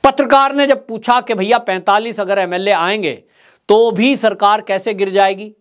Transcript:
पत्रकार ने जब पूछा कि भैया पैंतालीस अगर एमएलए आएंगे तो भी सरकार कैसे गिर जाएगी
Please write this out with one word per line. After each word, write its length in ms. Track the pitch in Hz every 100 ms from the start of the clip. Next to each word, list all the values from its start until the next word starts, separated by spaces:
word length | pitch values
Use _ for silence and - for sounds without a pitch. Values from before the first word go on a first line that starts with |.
पत्रकार 520 | 285 277 262 269 269 277
ने 120 | 277
जब 200 | 269 -
पूछा 340 | 220 226 247
कि 120 | 247
भैया 240 | 220 196 233
पैंतालीस 640 | 226 190 185 202 226 202
अगर 180 | 190 196
एमएलए 340 | 180 180 196
आएंगे 520 | 185 175 214 170 120 _ _ _ _ -
तो 220 | 208 233
भी 260 | 190 247 247
सरकार 440 | 220 196 202 214
कैसे 320 | - 190 208
गिर 160 | 202 196
जाएगी 420 | 190 196 190 214 214